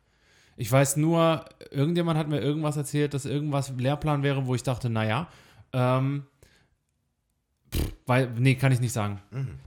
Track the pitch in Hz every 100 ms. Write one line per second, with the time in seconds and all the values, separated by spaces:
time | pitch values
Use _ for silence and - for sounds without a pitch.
0 | _ _ _ _ _ - 107 135 139 151
1 | 156 165 165 160 - - - 139 156 175
2 | 170 156 151 147 135 151 151 147 135 147
3 | 147 139 - 143 151 139 135 127 127 147
4 | 156 143 139 139 127 123 - 117 120 113
5 | 110 117 175 - - - _ 127 127 131
6 | 135 143 135 _ - _ _ _ _ _
7 | _ _ _ _ _ _ _ - - -
8 | - 123 123 117 131 127 135 123 120 113
9 | 104 98 - 131 131 -